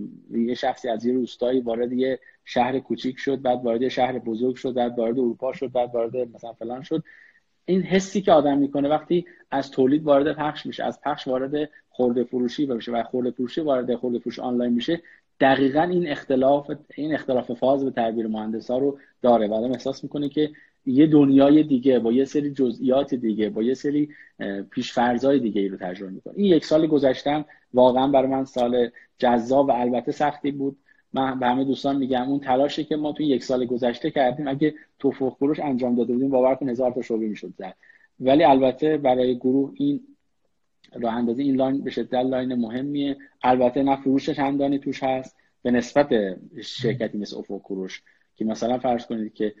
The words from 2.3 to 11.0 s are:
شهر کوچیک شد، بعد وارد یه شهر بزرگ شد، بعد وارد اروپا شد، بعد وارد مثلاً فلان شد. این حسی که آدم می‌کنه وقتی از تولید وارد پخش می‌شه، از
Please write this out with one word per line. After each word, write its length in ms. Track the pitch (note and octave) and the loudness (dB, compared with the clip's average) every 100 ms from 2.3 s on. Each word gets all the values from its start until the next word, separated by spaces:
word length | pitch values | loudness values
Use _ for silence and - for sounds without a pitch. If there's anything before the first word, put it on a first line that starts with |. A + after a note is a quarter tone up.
| _ | _
شهر 340 | - B2+ B2 C3 | -6 -2 0 -2
کوچیک 400 | - A#2 C3 B2+ | -4 -6 -6 -4
شد، 240 | - C3+ | -4 -2
بعد 220 | C3 B2 | 0 0
وارد 180 | B2 A#2 | 0 -2
یه 60 | B2+ | -2
شهر 300 | C3+ B2+ B2+ | 0 -2 -2
بزرگ 360 | A#2 A2 B2+ | -4 -2 -2
شد، 200 | B2+ C3+ | -2 -4
بعد 240 | B2 A#2+ B2 | -2 -2 0
وارد 200 | A2+ A#2+ | -2 0
اروپا 340 | A#2+ A2+ C3 | 0 -2 -6
شد، 200 | - C3 | -6 -4
بعد 220 | B2 A#2 | -2 -2
وارد 220 | A#2+ A#2 B2+ | -2 -2 -4
مثلاً 360 | A#2+ A2 A#2 | -6 -10 -18
فلان 300 | A2 A2+ B2+ | -12 -10 -10
شد. 220 | - E3 - - - _ _ _ | -6 -6 -6 -20 -20 _ _ _
این 180 | - F#3 | -2 0
حسی 380 | D#3+ F#3+ F#3+ G#3 | 2 0 0 -2
که 120 | F#3+ | 4
آدم 260 | D#3+ C#3+ C#3+ | 6 6 2
می‌کنه 300 | C#3 C#3+ C#3+ | 0 0 0
وقتی 360 | D3+ - F3 E3+ - - | -2 0 -2 -2 -16 -6
از 200 | C#3 - | -6 -4
تولید 320 | - C3 D3+ | 2 2 2
وارد 340 | D3+ C#3 D3 D3 | 4 4 2 -2
پخش 300 | D3+ D3 - | -6 -6 -10
می‌شه، 180 | - | -6
از 160 | - - | -6 -6